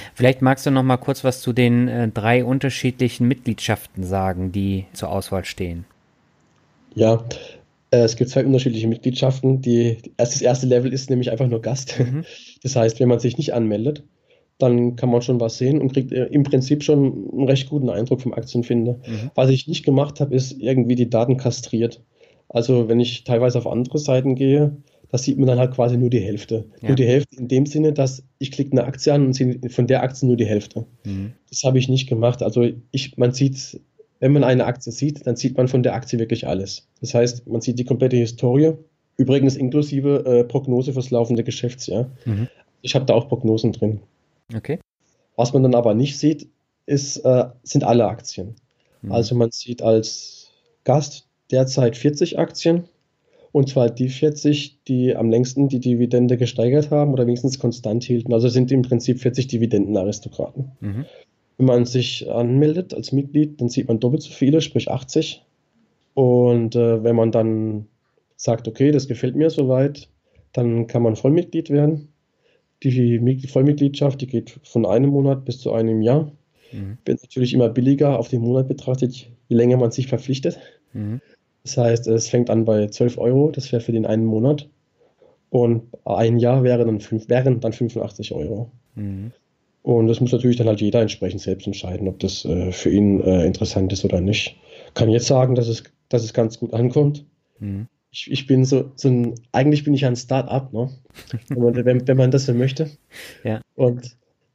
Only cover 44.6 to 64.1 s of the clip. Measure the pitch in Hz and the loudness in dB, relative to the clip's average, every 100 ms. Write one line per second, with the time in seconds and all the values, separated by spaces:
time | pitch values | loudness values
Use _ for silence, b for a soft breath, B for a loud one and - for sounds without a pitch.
44.6 | - 160 _ _ _ _ _ - 127 135 | -8 -8 _ _ _ _ _ -2 0 4
45.6 | 131 120 117 107 143 - 151 151 - _ | 4 4 4 2 0 0 0 0 -6 _
46.6 | _ _ - 139 - - 127 127 120 - | _ _ -4 -2 -2 -2 2 2 2 -6
47.6 | - 143 - 117 107 113 - - 95 113 | -4 0 4 4 2 -2 -12 -12 -14 -16
48.6 | _ _ _ _ 107 113 110 120 117 - | _ _ _ _ -4 -2 0 0 0 -4
49.6 | 120 120 113 113 110 - - - - _ | -12 -4 2 2 0 -8 -16 -20 -20 _
50.6 | _ _ - 139 151 - - _ - 127 | _ _ 0 0 0 -10 -20 _ -2 0
51.6 | 131 147 120 - 147 147 - - 160 - | 0 2 0 2 -2 0 -2 -2 -4 -2
52.6 | 170 170 170 _ _ _ b b b 147 | 0 0 -2 _ _ _ b b b 0
53.6 | 135 139 120 120 127 - 151 147 147 147 | 0 2 0 0 -6 0 -2 0 0 0
54.6 | - _ - 127 127 - 117 117 131 131 | -4 _ -4 0 0 0 2 2 2 0
55.6 | 139 131 123 120 120 123 123 120 120 - | 0 0 0 0 2 2 2 2 0 0
56.6 | 120 143 147 147 147 131 120 120 131 127 | 2 2 2 2 2 2 0 0 -2 -2
57.6 | 123 117 107 113 123 120 113 117 120 120 | -4 -4 -4 -4 -2 -2 0 2 2 2
58.6 | 127 135 123 117 - 123 127 131 127 117 | 2 2 2 0 0 0 -2 -2 -4 -4
59.6 | 113 107 101 104 95 107 - - - - | 0 0 0 0 -2 -6 -10 -10 -8 -8
60.6 | 135 - 104 104 151 B _ _ _ - | -12 -10 -10 -8 -10 B _ _ _ 0
61.6 | 131 120 120 127 113 - 104 113 120 131 | 4 4 2 -2 -4 -6 -6 -2 0 2
62.6 | 151 165 180 - - 135 139 147 151 147 | 2 0 -6 -10 -4 -4 0 0 0 -2
63.6 | 120 120 107 113 123 | -4 -2 -2 0 0